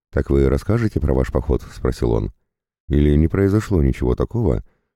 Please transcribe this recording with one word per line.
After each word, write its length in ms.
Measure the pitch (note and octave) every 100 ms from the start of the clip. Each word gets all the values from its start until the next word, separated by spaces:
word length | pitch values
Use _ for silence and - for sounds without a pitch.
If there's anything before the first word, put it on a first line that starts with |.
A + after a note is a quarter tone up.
| _
Так 180 | D#2 -
вы 200 | C#2 C2+
расскажете 520 | C#2 - A2+ A2 -
про 140 | C#2+
ваш 180 | C2 B1
поход?" 300 | C2+ - A#1+ -
спросил 400 | - C2 B1 A#1+
он. 200 | A1 G#1 - _ _ _ _ -
"Или 280 | C#2+ D2 D2
не 120 | E2
произошло 540 | F#2+ G2 G#2 - F2+
ничего 320 | C#2 B1 B1
такого, 500 | B1 B1 A2+ G#2 A1 - _ _